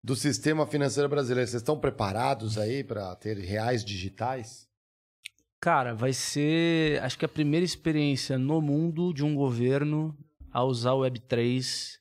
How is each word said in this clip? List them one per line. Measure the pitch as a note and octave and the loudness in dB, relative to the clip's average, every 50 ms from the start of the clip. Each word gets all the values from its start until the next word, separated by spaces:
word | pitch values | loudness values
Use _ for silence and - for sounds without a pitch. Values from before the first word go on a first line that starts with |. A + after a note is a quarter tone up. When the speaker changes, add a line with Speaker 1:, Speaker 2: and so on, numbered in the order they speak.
| - | -2
Speaker 1:
do | A2 C3+ | -2 -2
sistema | A2+ - D3 B2 - - D3+ D#3 D#3 D3+ | 0 0 0 0 2 2 0 2 2 0
financeiro | - - D3 C#3+ C3+ A2+ C#3 C#3+ C#3+ | 0 2 0 0 2 2 2 0 2
brasileiro. | C#3+ C#3+ C#3 A#2+ B2 B2 B2+ A2 | 2 0 0 0 0 0 0 0
Vocês | A#2+ A#2+ | -2 -4
estão | A2+ D3+ D#3 C#3 | 0 0 -2 0
preparados | - C#3 - - A2 G2 F#2+ G#2+ B2 C3+ C#3 G#2+ A2 A2 A2 A2 | 0 -2 0 0 -2 -2 0 0 0 0 0 0 -2 -4 -2 -2
aí | G#2+ G#2+ B2+ C#3 C#3 | -2 -2 -2 -4 -4
pra | A2+ - - G2 F#2 F2+ | -6 -6 -8 -6 -8 -10
ter | - - G#2 A2 G2+ | -8 -8 -6 -6 -6
reais | F#2+ F2 G2+ G#2+ A2 A#2+ B2+ A#2 | -4 -4 -2 -2 0 0 0 -2
digitais? | G#2+ G2+ G2+ F#2 F2+ G2 - - A2 B2 C3 C3 A2+ A2 - - - _ _ _ _ _ _ _ _ _ _ _ _ - _ _ _ _ _ _ | -2 -4 -8 -6 -6 -8 -6 -6 -4 -4 -4 -6 -10 -12 -16 -20 -20 _ _ _ _ _ _ _ _ _ _ _ _ -20 _ _ _ _ _ _
Speaker 2:
Cara, | - E3+ E3+ D3 B2+ A#2+ A2+ | 0 2 2 4 2 0 -2
vai | G#2+ A#2+ C3 | -2 -2 -2
ser, | C3 C3 - - - C#3+ D3 D3+ D#3+ E3 E3 E3 E3 D#3+ D#3+ D#3 D3 - | 0 -2 -4 -4 -2 0 2 2 4 4 4 4 4 2 2 2 2 0
acho | - C3 - - | -2 -4 -4 -4
que | - | -4
a | D3+ | -4
primeira | - - D#3 D3 D3 E3 F3+ | -2 0 0 2 2 2 2
experiência | E3+ - - - E3 D#3 D3+ D3 C#3+ C#3 B2+ - - C3+ | 0 -2 -4 -2 0 2 2 2 2 2 0 -2 -2 -2
no | C3 C3 C3+ D#3 D#3+ | 0 0 2 2 2
mundo | D#3 C#3+ C#3+ D3+ E3 E3+ D#3+ D#3 F3 F3+ E3+ | 2 2 2 2 0 0 0 0 0 0 0
de | C3+ D3 | 0 0
um | D3+ D3+ | 0 2
governo | C#3 C#3 C3 A#2+ A#2 A#2+ B2+ C3+ C#3+ D3 D3+ D3+ D3+ D#3 D#3 D3+ - - _ _ _ - - | 2 2 2 2 2 2 2 2 2 2 0 0 0 -2 -2 -6 -10 -18 _ _ _ -20 -6
a | - B2 | -2 0
usar | B2 C3+ C3 A#2 A#2 B2 | 0 2 0 2 2 2
o | C3 C3+ | 2 4
web | C3 C3 B2+ A#2 | 2 0 -2 -4
três | - - B2+ A#2 A#2 A#2+ B2 C3 B2+ B2+ - - - - - - | -4 -2 0 2 2 2 2 0 -2 -4 -6 -6 -8 -10 -14 -20